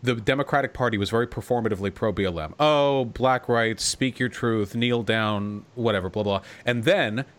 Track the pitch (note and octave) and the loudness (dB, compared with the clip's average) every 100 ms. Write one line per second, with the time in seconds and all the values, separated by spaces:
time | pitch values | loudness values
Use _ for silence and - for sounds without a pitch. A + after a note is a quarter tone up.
0 | B2 A#2 G#2 C3+ C#3 C#3+ C3+ - B2 A2 | -4 -2 0 0 2 0 0 0 0 0
1 | G2+ A2+ B2 - - A#2+ A2+ G2 G2 - | 0 0 -2 -4 -2 0 0 0 -4 -2
2 | A2+ F#2+ F#2+ E2 D#2 - D3+ D3 C#3+ C#3 | -2 0 -2 -2 -6 0 2 4 4 2
3 | A#2+ - B2+ B2+ - A#2 A2+ A2 - - | -2 0 2 2 2 2 2 0 -4 -2
4 | C3 - B2 - A#2+ A2+ G2+ A#2 A#2+ A#2+ | -2 0 -4 -2 0 0 0 0 0 0
5 | G#2 A2 G#2+ G#2 G2+ G#2 - - A2+ G2+ | 0 0 0 0 -4 -8 -12 -2 0 0
6 | F2+ G#2+ G#2 G2 - - - A#2+ A#2 F#3+ | 0 -2 0 0 -4 -8 -2 0 2 4
7 | B2 G#2+ C#3 | 2 -2 -6